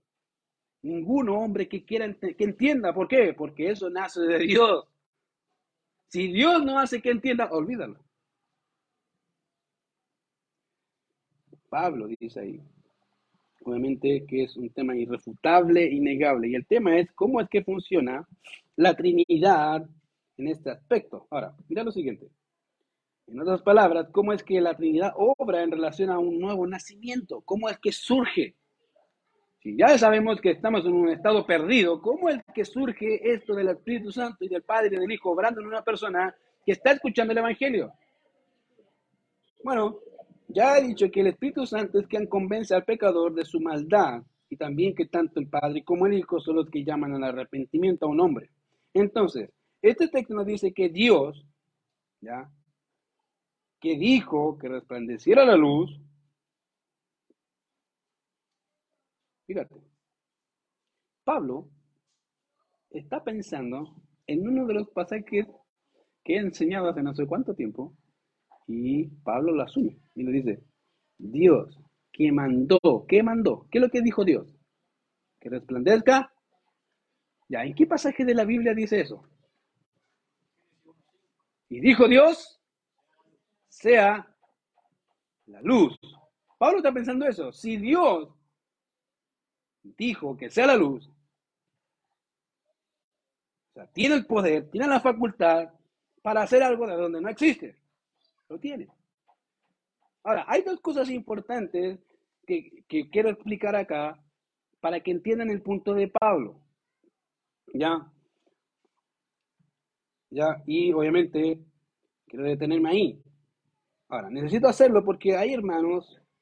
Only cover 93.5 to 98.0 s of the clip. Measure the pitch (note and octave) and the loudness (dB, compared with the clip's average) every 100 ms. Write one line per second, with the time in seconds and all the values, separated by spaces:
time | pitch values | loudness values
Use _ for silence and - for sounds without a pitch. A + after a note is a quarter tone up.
93.5 | _ _ - - F3 C4 D4 - A3 F3+ | _ _ -20 -14 -4 0 0 0 0 0
94.5 | D#3 C#3+ G3+ C#4+ C4 C4 A3+ A#3 - E3+ | 0 -2 -4 0 0 0 0 -4 0 2
95.5 | E3 E3 _ _ _ _ _ G#3+ A3 G#3 | 2 -2 _ _ _ _ _ -4 -2 2
96.5 | B3+ C4 A#3 A3+ F3 F3 E3 G3 G#3+ D#4 | 4 4 0 -4 -4 -4 -4 -8 0 0
97.5 | - A#2+ - _ _ | 0 -6 -20 _ _